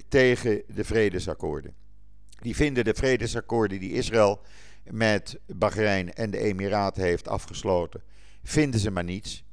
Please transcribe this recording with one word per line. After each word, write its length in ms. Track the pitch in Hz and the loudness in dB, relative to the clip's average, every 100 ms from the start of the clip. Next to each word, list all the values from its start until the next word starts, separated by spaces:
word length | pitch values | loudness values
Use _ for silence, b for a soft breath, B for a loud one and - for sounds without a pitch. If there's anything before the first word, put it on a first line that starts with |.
| - | 0
tegen 560 | 135 127 123 117 104 - | 6 6 6 2 0 -2
de 160 | 98 | -6
vredesakkoorden. 880 | 104 110 104 90 90 78 - 73 - - - - - - - - | 0 2 2 2 -4 -4 -4 -4 -8 -14 -16 -16 -16 -16 -16 -10
Die 140 | 117 101 | -6 0
vinden 280 | 147 123 | 2 2
de 100 | 110 | 2
vredesakkoorden 840 | - 131 127 117 120 - 117 104 92 | 2 4 2 0 -4 0 2 2 0
die 140 | 95 | -4
Israël 480 | 123 120 113 104 101 b b b b | -2 2 6 6 4 b b b b
met 560 | - 113 110 101 - - - | -10 0 2 2 0 -12 -10
Bahrein 680 | 95 104 95 104 98 87 | 0 0 2 2 2 0
en 180 | - 110 | -4 -4
de 60 | 101 | 0
Emiraten 680 | 107 95 98 104 98 - | 0 0 0 2 2 2
heeft 240 | 90 85 - | 2 2 0
afgesloten, 760 | 101 - - 101 90 85 90 - b b b | -6 -6 -6 0 2 0 -8 -14 b b b
vinden 360 | - 156 147 113 | -2 2 4 2
ze 120 | 104 | 0
maar 120 | 92 | 0
niets. 400 | 87 95 - - - | -2 -4 -8 -12 -14